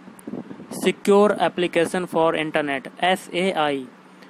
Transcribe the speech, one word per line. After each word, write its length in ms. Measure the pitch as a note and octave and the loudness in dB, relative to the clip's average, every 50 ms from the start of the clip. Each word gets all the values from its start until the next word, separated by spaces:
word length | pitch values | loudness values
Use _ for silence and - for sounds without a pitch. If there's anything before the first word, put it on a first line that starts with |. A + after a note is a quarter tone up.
| - - - - - - - - - - - - - - - - - | -20 -20 -20 -18 -14 -12 -12 -12 -12 -14 -16 -18 -16 -14 -12 -4 -2
Secure 520 | F#3+ F3+ - - - G3 G3+ G#3 G#3 G3+ - | -2 -2 0 2 4 6 6 6 6 4 2
Application 680 | F3+ E3 - - F3 E3+ - E3+ E3 D#3+ - F#3 F3+ E3+ - | 0 0 0 -2 -2 0 0 0 0 0 0 -4 -4 -2 0
for 380 | E3 D#3+ E3 D#3+ E3 D#3 D#3 D3+ | 2 2 2 2 0 -2 -2 -2
Internet, 520 | D#3+ D3 C#3+ C#3 C3+ - - - - - | -2 -2 -2 -4 -6 -8 -10 -6 -2 0
एसएआई 840 | F3+ F#3+ F#3+ - - - F3 F3+ G3 - D#3+ D3+ D3 C#3+ C#3 B2+ A#2+ - - - - - - - - | 0 0 0 -2 -6 -4 -2 -2 0 0 0 0 0 -2 -4 -6 -10 -16 -20 -20 -20 -20 -20 -20 -20